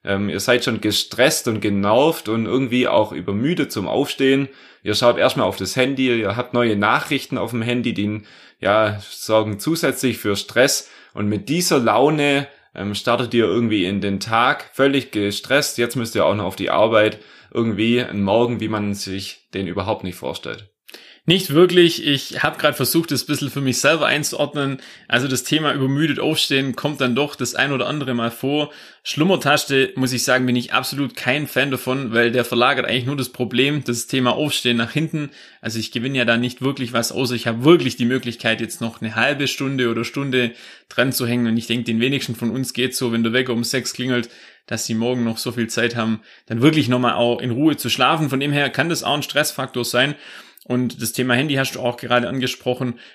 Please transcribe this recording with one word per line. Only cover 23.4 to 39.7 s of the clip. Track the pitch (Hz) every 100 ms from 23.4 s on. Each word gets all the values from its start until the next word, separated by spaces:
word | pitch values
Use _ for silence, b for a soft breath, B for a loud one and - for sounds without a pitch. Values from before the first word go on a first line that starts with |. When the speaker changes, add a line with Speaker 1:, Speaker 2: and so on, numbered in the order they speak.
| 139
Speaker 2:
für | 143
mich | 135 120
selber | 139 160 123
einzuordnen. | 143 - - 143 147 139 131 B B B
Also | 123 131
das | 127
Thema | - 151 151 139
übermüdet | 131 139 156 131
aufstehen | 123 - - 139 135 117
kommt | 147 147
dann | 127
doch | 123 147 -
das | 123
ein | - 139
oder | 135 -
andere | 151 131 120
Mal | 117
vor. | 117 135 147 147 B B B
Schlummertaste, | - 143 175 170 139 147 - 135 135 -
muss | 131
ich | 123
sagen, | 131 127 127
bin | 123
ich | 120
absolut | - 127 139 135 -
kein | 127 143 143
Fan | - 139
davon, | 131 127 135 123
weil | 117 117
der | 123 117
verlagert | 117 123 131 -
eigentlich | 123 123
nur | 143
das | 123
Problem, | - 113 120 139 147
das | 131 117 -
Thema | 131 123
Aufstehen | - 147 - 123 117
nach | 113
hinten. | 151 156 156 143 B B B
Also | 113 113
ich | 107
gewinne | 123 123 135
ja | 120
da | 117
nicht | 123 -
wirklich | 131 135 120
was, | 117 113
außer | 90 127 120
ich | 123
hab | 113
wirklich | 139 170 - -
die | 120
Möglichkeit, | 131 120 113 117 110
jetzt | 113 -
noch | 113 -
eine | 110
halbe | 110 131 143 139
Stunde | - 135